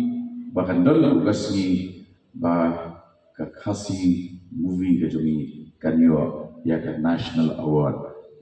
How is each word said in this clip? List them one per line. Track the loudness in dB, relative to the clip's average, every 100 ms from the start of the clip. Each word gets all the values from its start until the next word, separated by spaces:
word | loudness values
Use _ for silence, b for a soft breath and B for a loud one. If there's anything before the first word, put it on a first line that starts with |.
| 0 -2 -8 -10 -6
bahkan | -4 0 4
dalam | 6 6 6 4
tugas | 2 0 0 -2
ni, | 0 0 -2 -10 -20 _ _ -6
bah | -2 0 0 -2 -8 -14 -20 _ _
ke | -12 -12 -8
khasi | -6 -6 -4 0 2 2 -2 -14 -12
movie | -6 -4 0 2 2
ke | 2
jongi, | 0 0 0 -4 -10 -18 _
kan | 0 4
yo, | 6 4 2 -4 -12 -6 -2
ya | -2
ke | -2 -2
National | 0 0 -2 0 0 0
Award, | 0 2 2 -2 -8 -14 -20 -20